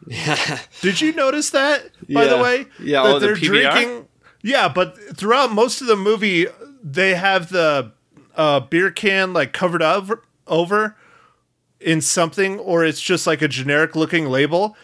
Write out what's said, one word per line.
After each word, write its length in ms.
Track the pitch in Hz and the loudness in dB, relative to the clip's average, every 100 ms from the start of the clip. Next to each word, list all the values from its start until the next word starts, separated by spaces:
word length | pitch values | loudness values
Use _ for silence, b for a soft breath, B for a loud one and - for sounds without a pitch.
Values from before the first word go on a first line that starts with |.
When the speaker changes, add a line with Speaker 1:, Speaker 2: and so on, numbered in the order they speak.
| - | -14
Speaker 1:
Yeah. 520 | 117 147 151 - 143 - | -8 -2 -2 -2 -8 -12
<laughs> 100 | - | -6
Speaker 2:
Did 200 | 185 185 | -4 0
you 100 | 311 | -2
notice 380 | 320 269 294 294 | 0 0 -2 -2
that, 400 | 285 269 285 - _ - | 0 0 -2 -4 _ -4
by 160 | - 226 | 2 4
the 120 | 240 | 4
Speaker 1:
Yeah. 40 | |
Speaker 2:
way? 240 | 247 247 269 - | 2 -2 -4 -12
Speaker 1:
Yeah, 240 | - 139 | -2 4
Speaker 2:
That 60 | 131 | 4
Speaker 1:
oh, 100 | 143 | 4
the 60 | 170 | 2
Speaker 2:
they're 80 | 208 | 0
Speaker 1:
P 140 | 151 | 2
B 160 | 196 139 | 2 4
R? 60 | |
Speaker 2:
drinking. 340 | 180 240 240 - _ b b | 2 0 -6 -16 _ b b
Yeah, 260 | 208 269 185 | -2 0 0
but 280 | 139 180 - - 185 | 0 -4 -6 -20 -6
throughout 340 | 202 254 254 | 0 2 2
most 300 | 208 247 - | 2 0 0
of 60 | 247 | 0
the 80 | 208 | 0
movie, 520 | 196 220 208 175 175 - 277 277 | 2 0 0 0 0 -4 -20 -18
they 340 | 185 139 190 175 | -8 -2 0 0
have 340 | 196 190 170 | 0 0 0
the, 420 | 185 156 143 113 - _ _ _ - | 0 2 0 -4 -12 _ _ _ -2
uh, 260 | 156 139 | 2 0
beer 280 | - 165 190 | 0 0 0
can, 440 | - 214 196 190 | -2 -2 0 0
like, 200 | 175 131 | -2 -2
covered 300 | - 180 170 | -2 -2 0
over, 400 | 160 190 190 226 _ _ - | 0 0 -2 -8 _ _ -2
over 500 | 165 175 208 214 b b b b b _ _ _ _ | -2 0 0 -2 b b b b b _ _ _ _
in 220 | - 160 | -2 0
something, 560 | - - 165 202 196 196 | 0 0 0 0 -2 -4
or 240 | 190 170 | -2 0
it's 180 | 160 135 | 2 0
just, 260 | - 175 - | -2 -2 0
like, 140 | 156 | 0
a 40 | 151 | -2
generic-looking 800 | 123 135 147 160 160 160 170 147 | -2 0 0 0 0 -2 0 0
label. 500 | 131 147 170 214 214 | 0 2 0 -2 -6